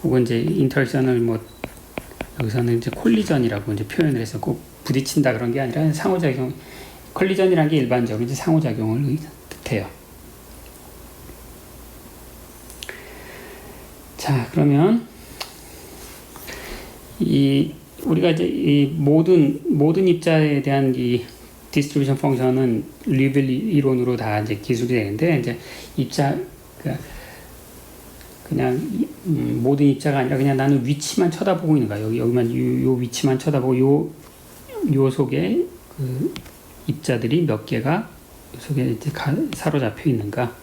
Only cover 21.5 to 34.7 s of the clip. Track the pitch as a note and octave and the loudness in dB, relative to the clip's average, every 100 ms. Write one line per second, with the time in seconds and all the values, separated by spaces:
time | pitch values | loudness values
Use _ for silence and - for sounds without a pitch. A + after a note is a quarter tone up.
21.5 | - - - C#3+ D3 C3+ C3+ C#3+ B2+ B2+ | -20 -4 -2 0 0 0 2 2 2 2
22.5 | B2+ C3 A2 - - - C#3 C3+ C3+ C3+ | 4 2 0 -4 -8 -2 2 4 2 2
23.5 | C3 A3 D#3+ C3+ C3 B2 A#2+ A2 G#2+ G#2+ | 0 2 2 4 2 0 0 0 -2 -2
24.5 | G#2 - A#2 A#2+ B2 G2+ G#2 E3 D3+ A#2 | -4 -2 -2 2 0 0 0 2 2 0
25.5 | A#2 - - - - B2+ - C#3 D4+ F#4 | -6 -10 -18 -12 -4 -4 0 0 0 -6
26.5 | - - - - C3+ - - - - - | -12 -20 -10 -8 -6 -10 -16 -18 -18 -20
27.5 | - - - - - - - - - - | -20 -20 -20 -20 -20 -20 -20 -20 -20 -6
28.5 | D#3 C3 B2+ E3 G3 D4+ - F#3+ D3 A#2+ | -2 0 -2 -2 -4 -4 -6 -4 -2 0
29.5 | A#2+ A#2+ C#3+ C#3+ C3+ D3+ C#3 B2+ C3+ C#3 | 0 0 4 4 2 0 0 0 2 2
30.5 | C3+ C3+ C#3 B2 C#3+ - - F3+ D#3+ G3 | 2 2 2 2 -4 -2 0 0 0 0
31.5 | F3+ E3 D3+ A2 G2+ G#2+ A#2 A#2+ A#2+ A#2 | 0 2 2 2 -2 -2 0 2 2 0
32.5 | B2+ B2+ B2+ C3 B2+ B2 - C#3+ C3 D#3+ | 0 0 0 2 0 -2 -2 0 0 0
33.5 | C#3+ B2+ B2+ C3 D3 E3 - - - - | 0 2 4 4 4 2 -8 -20 -20 -20
34.5 | - - | -20 -14